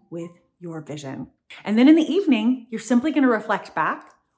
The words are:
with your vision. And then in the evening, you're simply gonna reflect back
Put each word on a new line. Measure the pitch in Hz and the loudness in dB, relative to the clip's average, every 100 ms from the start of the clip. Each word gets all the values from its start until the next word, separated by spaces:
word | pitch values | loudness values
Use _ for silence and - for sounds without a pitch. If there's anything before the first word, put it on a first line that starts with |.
| _ | _
with | 170 170 - _ _ | -14 -14 -16 _ _
your | 175 160 | -14 -12
vision. | 151 147 139 131 - _ _ - | -12 -12 -12 -12 -14 _ _ -12
And | - 214 | -2 4
then | 269 | 6
in | 320 | 6
the | 311 | 4
evening, | 339 381 226 220 254 - | 0 2 2 0 -2 -6
you're | 220 | -10
simply | - 240 302 | -2 0 0
gonna | 294 254 | 2 2
reflect | 220 - - - | 2 -2 -6 -6
back | - 160 302 - _ _ | -4 -4 -4 -12 _ _